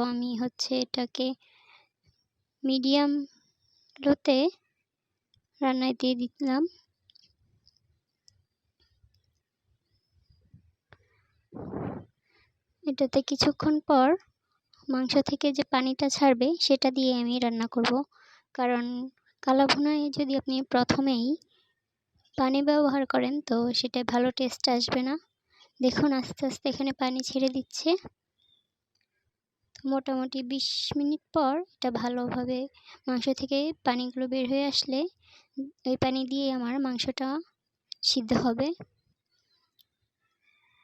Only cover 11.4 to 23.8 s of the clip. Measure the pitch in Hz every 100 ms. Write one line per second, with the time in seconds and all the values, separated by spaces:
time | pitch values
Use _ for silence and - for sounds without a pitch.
11.4 | _ - - - - - - _ _ _
12.4 | _ _ _ _ 311 269 269 277 - 277
13.4 | 294 - 311 302 - 277 262 370 _ _
14.4 | _ _ _ _ - 254 254 285 - 285
15.4 | 294 269 - 262 262 262 277 - 277 240
16.4 | 254 339 - 269 269 262 262 247 240 247
17.4 | 240 226 233 247 226 247 285 _ - -
18.4 | _ - 247 240 240 247 262 - _ _
19.4 | - 262 277 277 294 302 294 277 277 269
20.4 | - 262 269 247 247 - 269 247 240 320
21.4 | _ _ _ _ _ _ _ _ _ -
22.4 | 262 269 285 294 294 277 262 262 247 294
23.4 | - 233 240 240